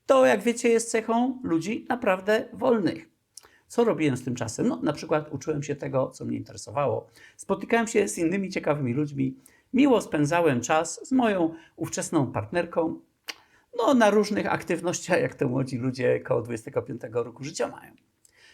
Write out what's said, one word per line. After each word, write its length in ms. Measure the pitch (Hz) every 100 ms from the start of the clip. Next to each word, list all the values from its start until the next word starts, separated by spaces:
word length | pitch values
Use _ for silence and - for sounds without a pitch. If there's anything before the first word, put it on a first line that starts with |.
| -
to, 200 | 269 262
jak 160 | 233
wiecie, 280 | 214 233 240
jest 220 | 226 226
cechą 480 | 226 220 226 254 247
ludzi 420 | - 165 165 - -
naprawdę 560 | - 202 190 190 220 -
wolnych. 640 | - 262 233 165 - - _ _ - - _ -
Co 160 | -
robiłem 340 | 226 156 151 120
z 60 |
tym 120 | - 123
czasem? 320 | - - 214
No, 120 | -
na 100 | -
przykład 400 | 147 175 156 151
uczyłem 300 | 139 - 151
się 120 | 143 139
tego, 340 | 139 131 135
co 160 | - 117
mnie 120 | 117
interesowało. 720 | 110 104 - 107 139 - - - - -
Spotykałem 500 | - 190 - 233 220
się 200 | - 208
z 100 | -
innymi 320 | 165 196 190
ciekawymi 440 | 175 - 147 127
ludźmi. 440 | 120 151 143 135 135 _ _ _
Miło 280 | - 285 220
spędzałem 600 | - 156 147 170 165 123
czas 460 | 120 156 165 - -
z 40 |
moją 420 | 262 233 190 165 160 - -
ówczesną 560 | 156 - 175 160 117
partnerką. 680 | - 104 175 170 - 160 - - _ - - _ _ _ 480
No, 160 | 453
na 160 | 269 214
różnych 440 | 208 196 196 190
aktywnościach, 680 | 160 - 175 175 - - 165
jak 140 | 131 -
to 120 | 131
młodzi 300 | 131 135 123
ludzie 420 | 127 123 123 123
koło 220 | - 127
dwudziestego 400 | 113 117 139 127
piątego 420 | 117 120 127 117
roku 200 | 120 110
życia 240 | 135 - -
mają. 260 | - - - _ _ _ _ _